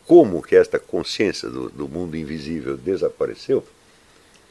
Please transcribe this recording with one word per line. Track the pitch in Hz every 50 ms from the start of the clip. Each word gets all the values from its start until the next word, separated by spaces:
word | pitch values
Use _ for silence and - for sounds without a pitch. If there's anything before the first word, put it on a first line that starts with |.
| _
como | - 160 175 151 104 87 76 -
que | - 98
esta | 92 87 - - -
consciência | - - - 90 80 - - - 110 92 76 - - 58
do, | 62 65 64 52
do | - 67 73
mundo | 67 69 85 90 85 78
invisível | 80 80 69 80 80 69 73 85 78 62 65 69
desapareceu, | 65 64 87 95 87 - - - - 73 - - - - - 135 117 - - _ _ _ _ _ _ _ _ _ _ _ _ _ _ _ _